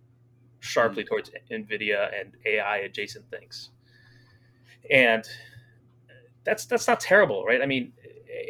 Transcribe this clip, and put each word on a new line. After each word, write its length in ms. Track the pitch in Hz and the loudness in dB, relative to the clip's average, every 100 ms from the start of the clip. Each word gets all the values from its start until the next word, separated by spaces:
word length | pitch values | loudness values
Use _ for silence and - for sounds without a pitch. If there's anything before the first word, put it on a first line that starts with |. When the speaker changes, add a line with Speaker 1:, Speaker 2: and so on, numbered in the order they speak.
| _ _ _ _ _ _ | _ _ _ _ _ _
Speaker 1:
sharply 420 | - - 117 101 | -4 2 2 0
Speaker 2:
Mm. 40 | 104 | -4
Speaker 1:
towards 240 | 110 - - - | -4 -6 -14 -12
nvidia 580 | 113 107 107 107 104 101 101 | -12 -6 -4 -2 0 -2 -6
and 180 | 95 - 110 | -12 -8 -2
A 140 | 104 | -2
I 180 | 101 104 | 0 -4
adjacent 520 | 98 - 104 107 - | -4 -8 -10 -12 -16
things. 400 | 92 - - - _ _ _ - - _ _ _ _ _ - - | -16 -16 -18 -18 _ _ _ -20 -20 _ _ _ _ _ -16 2
And 360 | 139 123 113 - - - - - _ _ _ _ - _ _ - | 6 6 4 -2 -14 -20 -20 -20 _ _ _ _ -20 _ _ -4
that's, 200 | 214 - | -4 -2
that's 220 | 240 - | -2 2
not 120 | 233 | 0
terrible, 420 | - 196 180 98 95 | 4 6 6 2 0
right? 160 | 123 | 0
I 40 | 139 | 2
mean, 260 | 135 123 - - - - 113 - | -2 -4 -12 -20 -20 -14 -12 -2